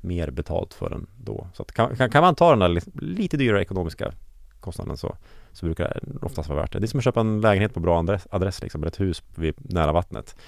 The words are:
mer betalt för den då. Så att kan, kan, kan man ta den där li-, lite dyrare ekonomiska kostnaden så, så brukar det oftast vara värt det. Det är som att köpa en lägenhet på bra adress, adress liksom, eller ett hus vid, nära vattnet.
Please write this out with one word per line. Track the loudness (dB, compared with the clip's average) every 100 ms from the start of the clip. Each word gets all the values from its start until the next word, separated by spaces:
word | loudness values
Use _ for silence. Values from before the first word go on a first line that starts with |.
mer | -4 -2 -2
betalt | -4 -4 -4 -4
för | -6 -8
den | -8 -10 -12
då. | -10 -10 -10
Så | -12
att | -6
kan, | -2 0 2
kan, | 2
kan | 6
man | 6 6
ta | 6
den | 6
där | 4
li-, | 2 -2 -8
lite | -6 -4 -2 0
dyrare | 2 2
ekonomiska | 0 -2 -4 -4 -8 -8 -16 -20 -20 -14
kostnaden | -10 -8 -8 -6
så, | -8 -10 -16 -20 -20
så | -6 -4
brukar | -2 -2 -4
det | -8 -8 -6
oftast | -6 -4
vara | -2
värt | -2
det. | -2
Det | -2
är |
som | 0
att |
köpa | 2 2
en | 2 4
lägenhet | 4 4 2
på | 0
bra | 2 4
adress, | 4 0 -2
adress | -2 -2 -2
liksom, | -8 -6
eller | -4
ett | -2
hus | -2 -2 -8 -4
vid, | -4 -4
nära | -4 0 2
vattnet. | 2 0 -6 -12 -18